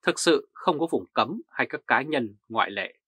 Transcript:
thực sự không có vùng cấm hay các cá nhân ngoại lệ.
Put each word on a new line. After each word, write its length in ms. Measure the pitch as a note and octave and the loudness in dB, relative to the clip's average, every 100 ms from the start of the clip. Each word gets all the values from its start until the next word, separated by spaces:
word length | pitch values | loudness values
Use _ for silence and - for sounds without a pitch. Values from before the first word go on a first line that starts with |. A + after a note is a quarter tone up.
| - | 0
thực 140 | E3+ | 0
sự 300 | - D3+ - | 2 2 0
không 260 | - - D3+ | -4 -2 0
có 80 | D#3+ | 0
vùng 140 | C3 F2+ | -2 -2
cấm 280 | - A2 G#3 - | -2 0 -2 -10
hay 180 | - B2+ | -4 -4
các 120 | C#3+ - | -4 0
cá 140 | A#2 | 0
nhân 340 | C3+ D3 A2+ G#2 _ | 2 -2 -2 -8 _
ngoại 220 | A2+ F#2+ | -2 0
lệ. 220 | G2+ F#2 _ | -2 -8 _